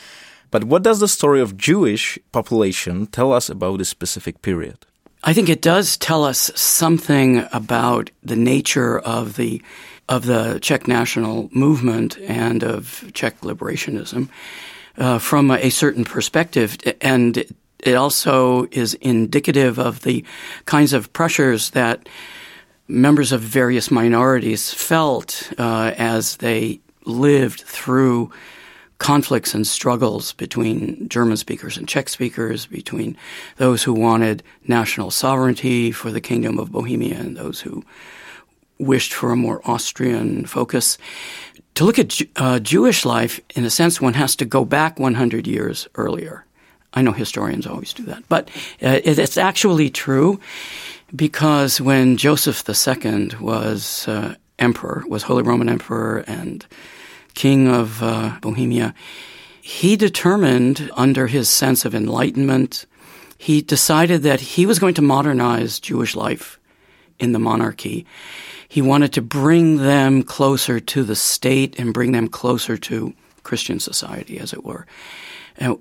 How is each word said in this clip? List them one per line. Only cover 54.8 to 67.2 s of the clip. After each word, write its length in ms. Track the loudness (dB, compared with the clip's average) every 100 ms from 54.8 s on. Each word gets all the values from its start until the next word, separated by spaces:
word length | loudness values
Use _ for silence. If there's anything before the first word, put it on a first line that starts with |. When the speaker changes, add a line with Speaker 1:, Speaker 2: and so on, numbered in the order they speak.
| -4 -8 -6
Speaker 2:
was 180 | -6
Holy 180 | -2 0
Roman 260 | 2 2 2
Emperor 560 | -2 -4 -4 -4 -4 -6
and 380 | -10 -10 -12 -16 -20 -20 -20 -20 -20 _
King 340 | 0 4 6 6
of, 340 | 4 0 -4
uh, 300 | -4 -2 -4 -6
Bohemia, 540 | -6 -2 0 0 -2 -6 -16 -20 -20 -20 -20 -20
he 340 | -14 0 2
determined 960 | 4 2 2 2 4 4 4 4 0 -4 2
under 300 | 2 4 2
his 240 | 0 0
sense 340 | 2 2 0
of 100 | 0
enlightenment, 920 | -2 -2 0 -2 0 0 2 0 -4 -14 _ -20 -20 -20 -8
he 240 | 0 2
decided 640 | 2 2 4 4 4 4
that 180 | 4 2
he 240 | 0 2
was 140 | 4 4
going 160 | 2
to 80 | 4
modernize 760 | 4 4 2 2 2 0 -2 -6
Jewish 380 | -6 -4 -2 -4
life 420 | -4 -6 -10 -20 _ _ _ _ _
in 140 | -4